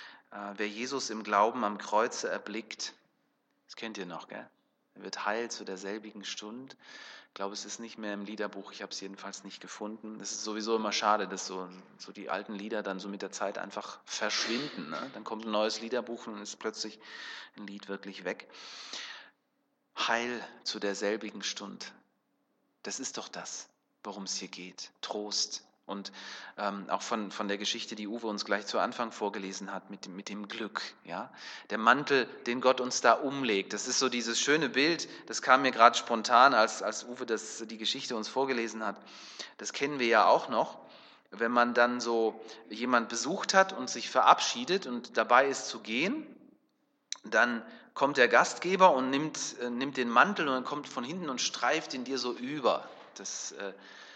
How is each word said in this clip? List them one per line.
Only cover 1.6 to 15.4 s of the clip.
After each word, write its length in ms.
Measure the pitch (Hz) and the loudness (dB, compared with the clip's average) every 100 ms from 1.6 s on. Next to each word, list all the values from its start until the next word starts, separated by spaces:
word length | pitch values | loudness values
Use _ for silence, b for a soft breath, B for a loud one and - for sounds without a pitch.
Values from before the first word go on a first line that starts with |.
am 140 | 110 104 | -2 -2
Kreuze 500 | - 104 120 - 113 | 0 4 4 0 -4
erblickt", 640 | 92 - 98 98 - - - _ _ _ _ _ _ _ | -4 -4 -8 -8 -8 -10 -10 _ _ _ _ _ _ _
das 100 | - | -12
kennt 220 | 113 104 | -10 -8
ihr 80 | 90 | -8
noch, 220 | 85 - | -8 -10
gell? 220 | 104 117 _ _ _ _ - | -12 -14 _ _ _ _ -16
"Er 80 | |
wird 220 | 95 - 101 | -12 -6 -2
heil 240 | 110 117 | -2 -2
zu 140 | - | -6
derselbigen 600 | 104 95 98 107 107 104 98 | -8 -8 -6 -8 -10 -12 -10
Stund." 500 | - 107 120 131 - B B B B B | -10 -10 -12 -14 -18 B B B B B
Ich 60 | - | -8
glaube, 180 | 98 | -6
es 120 | 101 104 | -6 -10
ist 140 | 104 | -10
nicht 200 | 117 - | -12 -10
mehr 160 | 107 101 | -6 -6
im 100 | 101 | -6
Liederbuch, 460 | 107 104 98 95 | -6 -6 -6 -12
ich 100 | - | -12
habe 100 | 101 | -10
es 80 | - | -10
jedenfalls 440 | 98 98 101 98 | -10 -12 -12 -12
nicht 180 | 101 - | -14 -14
gefunden. 580 | 101 - 104 110 110 107 | -14 -10 -8 -8 -12 -10
Es 120 | 101 | -8
ist 120 | - | -8
sowieso 320 | 107 107 107 113 | -6 -4 0 2
immer 160 | 107 | 2
schade, 360 | 101 110 107 95 | 2 4 4 4
dass 180 | 95 - | -4 -6
so, 240 | 92 90 92 - - | -8 -8 -12 -20 -18
so 120 | - | -16
die 200 | 95 98 | -12 -4
alten 240 | 90 104 101 | -4 -4 -8
Lieder 260 | 104 107 | -6 -4
dann 180 | 101 95 | -4 -6
so 80 | 104 | -8
mit 140 | 101 | -8
der 100 | 98 | -8
Zeit 280 | - 101 101 | -4 -4 -4
einfach 400 | 92 101 - - - | -8 -8 -10 -14 -12
verschwinden, 840 | - 107 - 117 117 143 - 78 | -4 -2 0 0 -2 -4 -8 -8
ne? 220 | 78 131 | -8 -8
Dann 100 | 110 | -10
kommt 220 | 107 110 | -10 -8